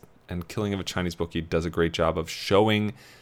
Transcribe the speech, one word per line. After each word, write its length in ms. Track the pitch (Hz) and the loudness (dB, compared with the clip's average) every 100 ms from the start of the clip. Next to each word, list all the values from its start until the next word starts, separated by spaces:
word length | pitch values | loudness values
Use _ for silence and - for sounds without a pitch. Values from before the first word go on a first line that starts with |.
| - - - | -16 -20 -10
and 200 | 90 82 | -8 -8
Killing 260 | - 104 | -4 -4
of 60 | 98 | -4
a 40 | |
Chinese 300 | 87 - 90 | -4 -4 -4
Bookie 280 | 82 85 85 | -4 -6 -4
does 220 | 82 85 | -2 0
a 60 | 85 | 0
great 240 | 82 82 | 0 0
job 240 | 82 82 82 | 2 0 0
of 100 | 82 | -4
showing 640 | - - 101 110 107 104 - - - | -6 2 4 6 4 0 -6 -16 -20